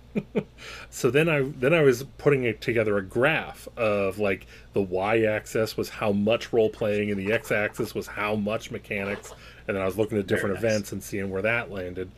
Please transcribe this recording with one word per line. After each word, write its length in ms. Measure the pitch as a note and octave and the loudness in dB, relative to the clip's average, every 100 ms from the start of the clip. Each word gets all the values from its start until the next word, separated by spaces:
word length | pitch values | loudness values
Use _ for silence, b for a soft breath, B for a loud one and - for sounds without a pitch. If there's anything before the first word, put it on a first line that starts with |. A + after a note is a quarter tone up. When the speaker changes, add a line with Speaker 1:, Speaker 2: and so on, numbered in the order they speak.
| - G#3 - A#3 - - B B B | -6 -6 -4 -6 -6 -14 B B B
Speaker 1:
So 220 | - C3 | 0 2
then 160 | C3 E3 | 4 2
I, 140 | D3 | 2
then 320 | C3+ C3 B2+ | 0 0 2
I 80 | E3 | 6
was 220 | C#3+ A#2+ C3+ - | 6 4 -2 0
putting 280 | D3 C#3 B2 | 2 4 2
it 160 | G#2 | -2
together 360 | - A#2 G#2+ G2+ | 0 2 2 2
a 40 | |
graph 680 | F#2+ A#2+ C3+ D3 E2+ - - - | 0 2 2 2 -2 -12 -16 -2
of, 420 | A2 G2+ G2 G2 | 0 2 0 0
like, 300 | G2+ F#2+ - B B | 0 0 -4 B B
the 100 | G#2+ | -2
y-axis 920 | G2 F2+ G2 A#2 G#2+ G#2+ - A#2+ A2 - | 0 0 2 4 2 0 -2 -2 -2 -2
was 140 | G#2 | -6
how 240 | - A2 | -2 0
much 400 | G2+ G#2 A#2 - | 2 2 0 2
role-playing 580 | A#2+ G#2+ - A2 G#2 G#2 | 2 2 2 0 0 0
and 80 | G2+ | -2
the 140 | G2 | 0
x-axis 600 | A2+ - A2 G#2 - A2 | -2 0 0 0 -2 -6
was 140 | A2 F#2 | -4 -8
how 280 | - G#2 G#2+ | -4 -2 0
much 360 | G#2 A2+ - | -2 -4 -6
mechanics, 640 | A2 - G#2+ G2 G2+ - - B B - | -12 -6 -4 -4 -6 -10 -18 B B -4
and 80 | G2 | -2
then 80 | |
I 20 | F#2+ | 0
was 120 | F#2+ | 0
looking 200 | G#2+ A2 | 0 0
at 60 | G2 | 0
Speaker 2:
Very 120 | G#2 | 0
Speaker 1:
different 180 | G2+ F#2 | 0 0
Speaker 2:
nice. 80 | |
Speaker 1:
events 280 | A2+ G#2+ G2+ | 0 0 -2
and 100 | G2+ | -10
seeing 260 | - G2+ G2 | -6 -6 -4
where 120 | F#2+ | -2
that 280 | G#2 A#2 G2 | 0 0 -2
landed, 400 | G2 F2+ F2+ F#2 | -8 -8 -6 -8